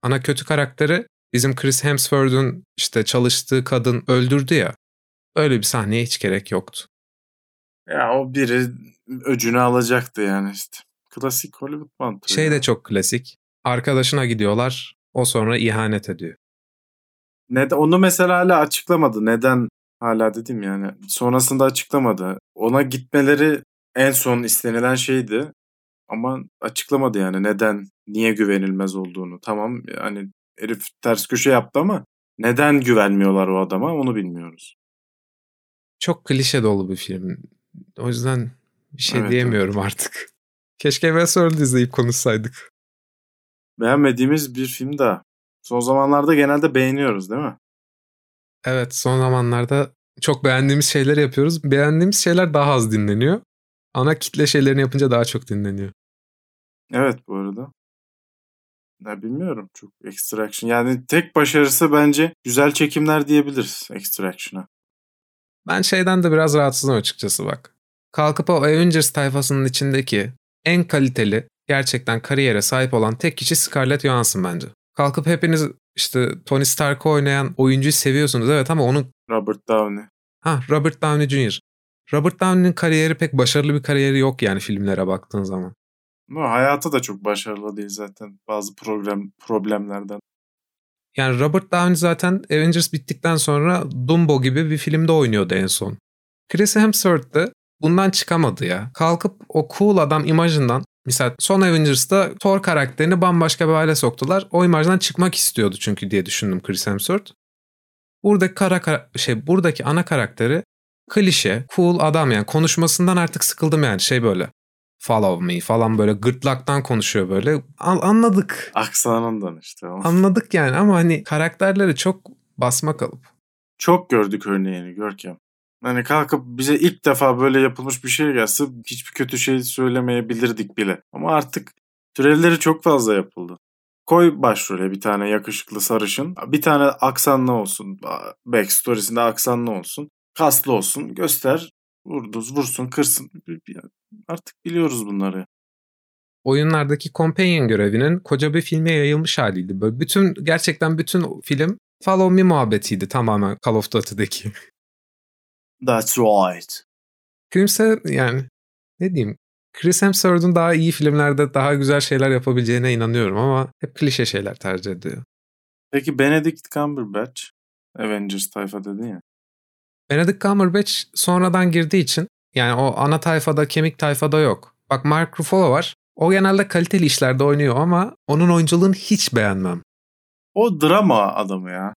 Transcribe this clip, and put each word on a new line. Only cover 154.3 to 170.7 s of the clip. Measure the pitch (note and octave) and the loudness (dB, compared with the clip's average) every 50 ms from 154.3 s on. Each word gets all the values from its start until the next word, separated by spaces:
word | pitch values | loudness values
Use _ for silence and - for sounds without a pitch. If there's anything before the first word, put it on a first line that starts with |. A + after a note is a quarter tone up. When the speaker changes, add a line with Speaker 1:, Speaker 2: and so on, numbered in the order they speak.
| - - - A2 G2+ - - _ _ _ _ _ _ _ _ _ _ _ _ _ _ _ _ _ _ _ _ _ _ _ B2+ | -4 -8 -10 -10 -12 -12 -20 _ _ _ _ _ _ _ _ _ _ _ _ _ _ _ _ _ _ _ _ _ _ _ -2
Speaker 2:
That's | B2+ B2 A2+ A2 - - - | 0 0 0 0 -2 0 2
right. | A#2+ A2 G#2 G2+ F#2+ F#2 F2+ F2 F2+ - - - _ _ _ _ _ _ _ _ _ _ _ _ _ _ | 4 4 4 4 4 2 0 -6 -12 -16 -16 -16 _ _ _ _ _ _ _ _ _ _ _ _ _ _
Speaker 1:
Gülümse | - F3+ G3 G3+ - - A3 A3 A3 A3 _ | 0 2 2 2 2 2 2 2 2 0 _
yani, | D#3 C#3 C3 C3 B2+ - C3 C3+ B2+ _ _ _ _ _ _ _ _ _ _ | -4 -2 0 0 0 -2 -4 -6 -8 _ _ _ _ _ _ _ _ _ _
ne | F3+ F#3+ F#3 | -4 -2 -2
diyeyim, | D#3 A#2 G#2 - _ _ _ _ _ _ _ _ | -2 -2 -4 -6 _ _ _ _ _ _ _ _
Chris | - - F3 F#3 - - | -4 0 0 2 4 2
Hemsworth'un | G3+ F#3+ - - F#3 F3+ F3 E3 F3+ F3 | 2 2 2 2 2 2 4 2 2 2
daha | E3+ E3 E3+ E3+ | 2 2 2 2
iyi | D#3+ D#3+ E3 D#3+ | 2 2 0 0
filmlerde | - D3 D3+ D3 D3 D3 D3 C#3+ C3+ D3 C3+ C3+ | 0 0 2 2 2 2 2 2 2 0 0 0
daha | C#3 C3+ C#3+ D3 | 0 0 2 0
güzel | C#3+ C#3 C3+ D3 C#3+ | 0 2 2 2 0
şeyler | C3 - D3 C3+ C3 C3+ | 0 0 0 0 2 2
yapabileceğine | C3+ B2+ B2+ C3+ B2 B2 A#2+ A2+ A#2+ B2 A#2+ B2+ B2 | 2 0 0 0 0 0 0 0 0 0 0 0 0
inanıyorum | A2+ A2+ A2+ A#2 A#2+ A#2 G2 F#2+ | 0 0 0 0 0 0 0 0
ama | G2+ A#2+ C3+ C#3 C3 C3 B2+ _ _ | 0 0 0 0 0 -2 -4 _ _
hep | - C3+ _ | -12 -12 _
klişe | - E3 C#3+ B2+ - B2 | -2 -2 -2 0 0 -2
şeyler | - - G2 G2 G2+ G2 | -2 -2 -4 -6 -6 -10
tercih | - - F#2+ F#2+ F#2 F#2+ G2 | -8 -8 -6 -6 -6 -6 -8
ediyor. | F#2+ F2 - D#2+ - - B2 _ _ _ _ _ _ _ _ _ _ _ _ _ | -10 -8 -10 -12 -12 -12 -16 _ _ _ _ _ _ _ _ _ _ _ _ _
Speaker 2:
Peki | - C#3 C3+ D#3 D3 B2+ | -4 -4 -2 -2 0 2
Benedict | C3+ C#3 D3+ D#3+ D3+ E3 D#3 - - - - | 2 4 4 2 2 0 -4 -4 -14 -10 -6
Cumberbatch, | D3+ D3 D3 D3 C#3 A#2+ G#2 G2 G#2 A2+ B2+ B2+ - - - _ _ _ _ _ _ _ _ _ - | -4 -4 -4 -4 -6 -8 -6 -6 -6 -6 -6 _ -16 -18 -18 _ _ _ _ _ _ _ _ _ -8
Avengers | A2+ A2 G#2+ G#2 G2+ G2+ G2 G2 G2 - | -6 -6 -4 -4 -6 -6 -6 -8 -8 -8
tayfa | - G#2 G2+ G2 G2+ G#2 G2 | -8 -8 -10 -8 -10 -10 -10
dedin | G2+ G2+ G2+ A2+ | -10 -10 -10 -10
ya. | A#2+ G2+ F2 - _ _ _ _ _ _ _ _ _ _ _ _ _ _ _ _ _ | -10 -12 -14 -16 _ _ _ _ _ _ _ _ _ _ _ _ _ _ _ _ _
Speaker 1:
Benedict | C#3+ D3 E3+ F3 G3 G3 - | 0 0 2 0 0 0 0
Cumberbatch | G3+ G3+ G3+ G3 F3+ | 0 2 4 2 2